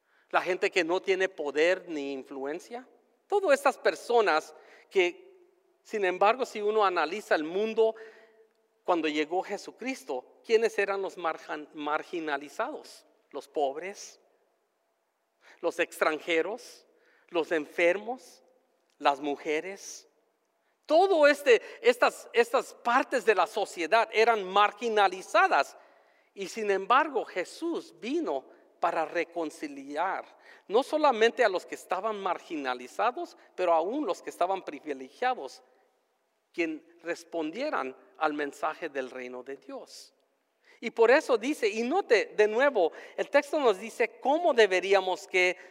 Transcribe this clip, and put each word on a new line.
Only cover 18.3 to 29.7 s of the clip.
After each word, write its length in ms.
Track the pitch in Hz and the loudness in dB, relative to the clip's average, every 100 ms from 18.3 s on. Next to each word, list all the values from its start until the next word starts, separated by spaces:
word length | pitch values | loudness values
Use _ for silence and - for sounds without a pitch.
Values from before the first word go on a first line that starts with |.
| - _ _ _ _ _ - | -20 _ _ _ _ _ -4
las 220 | 143 139 | -2 0
mujeres. 880 | 147 139 165 151 175 196 - - - _ _ _ _ _ _ _ - | -2 -6 -4 -6 -6 -14 -16 -20 -20 _ _ _ _ _ _ _ 2
Todo 400 | 311 392 339 285 | 4 4 6 6
este, 360 | 285 285 226 - - | 4 4 4 2 -2
estas, 480 | 233 247 262 - - | 0 4 2 0 -4
estas 420 | 214 233 262 202 | 0 2 2 -4
partes 500 | - - 233 202 269 | -8 0 0 2 -2
de 100 | 190 | 2
la 120 | 190 165 | 2 2
sociedad 640 | - 190 - 160 220 220 | 0 -4 -4 0 2 2
eran 320 | 208 226 220 | 4 4 4
marginalizadas. 1300 | 185 196 208 - 240 214 196 185 180 311 370 165 139 - _ _ _ _ _ | 2 2 2 2 -2 4 2 2 -2 2 4 4 0 -4 _ _ _ _ _
Y 140 | - 190 | -12 -10
sin 220 | - 208 | -6 -2
embargo, 540 | 190 190 247 311 262 | 0 4 2 4 -2
Jesús 720 | 165 190 170 - 330 277 160 - | -6 -6 -8 -6 -6 -6 -8 -12
vino 460 | 202 320 247 139 - - _ - | -6 -4 -2 -4 -6 -20 _ -4
para 280 | 170 170 156 | -2 -2 -4
reconciliar, 1200 | 165 156 175 156 - 151 | -4 -6 -4 -8 -8 -12